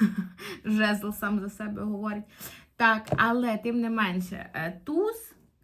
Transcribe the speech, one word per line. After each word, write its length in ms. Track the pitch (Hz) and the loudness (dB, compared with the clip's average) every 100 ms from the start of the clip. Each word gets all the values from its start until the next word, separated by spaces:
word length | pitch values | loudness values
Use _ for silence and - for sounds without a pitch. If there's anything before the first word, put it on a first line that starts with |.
| 214 - - | 2 2 -6
<laughs> 360 | - - - | -10 -12 -8
жезл 460 | 220 214 208 208 208 | 0 4 4 2 -2
сам 300 | 208 208 208 | -4 0 0
за 80 | 202 | -2
себе 340 | - 214 208 | -8 -8 -4
говорить. 420 | 208 202 214 208 - - - - - - | -4 -2 -4 -4 -8 -16 -16 -16 -20 2
Так, 300 | 226 220 220 - | 4 4 0 2
але 400 | 226 247 247 214 | 4 4 2 0
тим 240 | 240 240 | 0 0
не 100 | 233 | 0
менше, 600 | 226 196 180 180 - - | 2 2 0 -4 -8 -10
е, 260 | - 165 - | -6 -6 -8
туз, 500 | - 320 427 453 - - _ _ | -2 0 0 -2 -14 -20 _ _